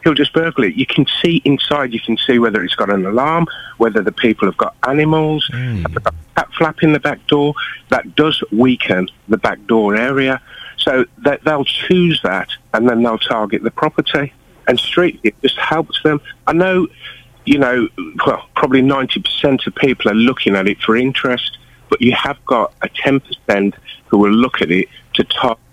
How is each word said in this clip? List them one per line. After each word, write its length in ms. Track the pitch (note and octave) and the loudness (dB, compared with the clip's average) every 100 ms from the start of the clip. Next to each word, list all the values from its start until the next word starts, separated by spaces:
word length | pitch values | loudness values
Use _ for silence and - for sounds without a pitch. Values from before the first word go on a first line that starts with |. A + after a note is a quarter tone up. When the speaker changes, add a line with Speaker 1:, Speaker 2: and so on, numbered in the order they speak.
Speaker 1:
He'll 120 | - | 2
just 180 | D3 C#3+ | 2 0
burgle 320 | - E3 - | 0 -2 0
it. 100 | A2 | -2
You 100 | D#2 | -2
can 220 | - - C#3 - | -4 0 0 0
see 180 | F3 E3+ | 0 0
inside, 480 | - C#3 - D3 C3 | 0 0 0 -2 -2
you 80 | A2+ | -6
can 160 | - A2+ | -4 -4
see 240 | - B2 | 0 2
whether 240 | A#2 G#2 | 2 0
it's 100 | - | -4
got 160 | - G2+ | -4 -2
an 160 | G2+ F#2 | 0 0
alarm, 400 | A2+ C#3+ E3 E3 - - - | 0 2 2 0 -4 -18 -2
whether 260 | A2+ G#2+ | 0 2
the 80 | G2+ | -2
people 380 | - A#2 G#2+ G2 | 0 0 2 -2
have 80 | - | 0
got 180 | G2+ - | -4 -2
animals, 680 | B2+ C#3+ D3+ D#3 D#3 D#3 - | -2 0 2 2 0 -2 -4
Speaker 2:
Mm. 300 | A#2+ B2+ A2 | -6 -6 -4
Speaker 1:
have 120 | E2 | -4
they 60 | E2+ | -4
got 120 | G2+ | -4
a 260 | - - - | -6 -8 -6
cat 80 | - - | -6 -2
flap 240 | D#3+ D#3 | -2 2
in 100 | D#3+ | 2
the 60 | D3 | 2
back 260 | D3 C#3 - | 0 -6 0
door. 260 | D3 C#3+ D3 - - - | 2 2 -2 -10 -12 -4
That 260 | B2+ - E3+ | -2 -2 0
does 260 | D3+ D3 - | 0 0 -2
weaken 560 | G#2 B2+ B2 - F#2 F#2 - - | 2 4 2 0 -2 -2 -8 -4
the 100 | G#2 | -2
back 260 | A2+ F#2 - | -2 -4 0
door 260 | A#2 G#2 | 2 2
area. 480 | G#2 B2 C#3 C3+ C3 - - - - | 0 0 0 0 -2 -8 -20 -20 -4
So 260 | - C3 A#2+ - | 0 0 0 0
that 260 | C#3+ C#3+ | -2 0
they'll 200 | D#3 D3+ C3+ - - | -2 -2 -2 -4 0
choose 340 | F#3 F3 D3+ | 2 4 2
that 240 | F2+ F#2+ - - _ | -2 -4 -6 -12 _
and 140 | G#2+ A#2+ | 0 2
then 160 | A#2 | 2
they'll 120 | A#2 A2+ | 0 0
target 460 | - A#2 G#2+ G#2 | -2 -2 -2 -2
the 80 | G#2+ | -4
property. 640 | - D#3 - D#3+ D3+ C#3 _ _ _ - | -2 -4 -2 -2 -2 -4 _ _ _ -2
And 120 | B2 | -2
Street 440 | - - F3 - | 0 0 0 0
View 100 | A2 - | -4 -2
just 160 | C#3 - | -4 -2
helps 420 | - D#3 E3+ - | -4 -2 -4 -2
them. 180 | D3+ D3 - - - | -2 -2 -6 -8 -2
I 60 | |
know, 360 | D#3+ F#3 F#3 F3 - - - - _ - | 0 2 0 -2 -6 -20 -20 -20 _ 0
you 100 | C#3+ | 2
know, 320 | C3 B2 A2+ - E2+ D#2+ - | 2 2 -2 -4 -12 0 2
well, 180 | A#2 - | 2 -4
probably 280 | - C#3+ C3+ | -2 2 4
ninety 360 | C3 C#3 C3 - | 4 2 -2 -4
percent 480 | - - C#3+ C3+ - | -4 -2 0 0 -4
of 80 | |
people 360 | - C#3+ B2 - | -2 0 0 0
are 40 | |
looking 400 | G#2 A#2+ B2+ - G2 | 2 2 2 0 2
at 120 | F#2+ | 0
it 100 | G2 | -2
for 120 | - | 0
interest, 600 | A2 B2+ C3 C3+ B2 - - - - _ | 0 0 -2 -2 -4 -6 -12 -20 -20 _
but 140 | - | 0
you 100 | A#2 | 2
have 240 | C3+ C#3+ C#3+ | 2 -2 -6
got 300 | - B2 G2 _ | -2 0 0 _
a 80 | - | -10
ten 280 | - C#3+ C3+ | -4 0 0
percent 560 | - - - G2+ G2+ - - - _ | -2 -16 -2 2 2 -2 -16 -20 _
who 100 | G#2 | 4
will 120 | G2+ | 4
look 300 | A2 B2 - | 4 2 0
at 100 | D#2 | 0
it 200 | F2 - - _ | 0 -2 -8 _
to 100 | - | -4
target 340 | A#2+ - B2+ A2+ _ | -2 0 -2 -4 _